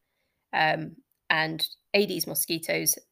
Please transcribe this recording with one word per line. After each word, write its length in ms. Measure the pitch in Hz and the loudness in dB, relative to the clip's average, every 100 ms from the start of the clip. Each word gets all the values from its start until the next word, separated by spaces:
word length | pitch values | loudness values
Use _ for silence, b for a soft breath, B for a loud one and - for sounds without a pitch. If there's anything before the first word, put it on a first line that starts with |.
| _ _ _ _ _ | _ _ _ _ _
Um, 440 | 185 156 156 160 165 _ _ _ | 0 2 2 -4 -12 _ _ _
and 380 | 160 160 160 - - _ | 0 0 -2 -6 -8 _
Aedes 320 | 202 202 175 170 | 2 2 0 -4
mosquitoes 720 | - - 165 170 165 160 - - | -4 -2 -4 -2 0 0 -2 -6